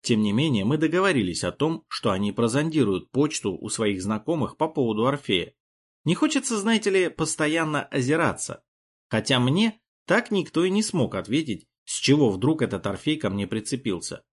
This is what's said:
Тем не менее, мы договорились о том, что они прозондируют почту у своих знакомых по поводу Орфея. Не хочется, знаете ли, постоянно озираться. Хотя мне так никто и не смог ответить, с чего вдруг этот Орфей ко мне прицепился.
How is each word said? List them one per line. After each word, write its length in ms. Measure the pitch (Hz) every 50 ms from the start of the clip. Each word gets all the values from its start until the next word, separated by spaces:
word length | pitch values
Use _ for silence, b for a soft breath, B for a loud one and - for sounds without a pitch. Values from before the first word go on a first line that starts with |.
Тем 200 | - - 120 107
не 100 | 107 104
менее, 320 | 98 120 151 165 127 104 95
мы 140 | 110 147 156
договорились 640 | 160 156 160 185 190 196 165 127 98 90 82 - -
о 80 | 87
том, 320 | 85 _ 139 160 165 165 _ _
что 220 | - - - 117
они 220 | 95 95 101 104
прозондируют 760 | 98 - 117 113 113 143 151 160 156 156 123 101 95 87 - _
почту 460 | - 127 147 151 156 - - 104 90
у 120 | - - 107
своих 340 | - - 110 104 101 92
знакомых 540 | 90 101 110 107 - - 170 156 120 - -
по 120 | _ 156 160
поводу 380 | - 156 131 113 107 107 113
Орфея. 480 | 135 139 139 - - 101 90 78 - _ _ _ _ _ _ _ _ _ _ _
Не 100 | 147 180
хочется, 420 | - 302 302 - 277 - - 233
знаете 340 | 208 190 226 226 214 220 208
ли, 180 | 190 190 180 165
постоянно 720 | - - 160 156 - - 156 151 156 165 165 156 151 139
озираться. 840 | - - - 143 123 127 151 165 165 120 82 - - - - - _ _ _ _ _ _ _ _ _ _
Хотя 280 | - 110 107 - 135 123
мне 400 | 123 127 143 185 220 226 214 _ _ _ _ _ _
так 240 | - 175 226 233 -
никто 340 | 214 190 156 - - 160 175
и 60 | 185
не 120 | 190 214
смог 320 | 214 - - 170 120 - 104
ответить, 520 | 98 87 95 117 160 156 147 101 80 - _ _ _ _
с 140 | - - -
чего 320 | - - 143 151 143 110
вдруг 320 | 95 92 110 143 160 156
этот 240 | 123 98 101 90 -
Орфей 300 | 101 98 95 - 147 156
ко 120 | 156 - 101
мне 180 | 95 101 98
прицепился. 760 | 95 107 110 107 - - 123 - 113 95 85 - - - - _ _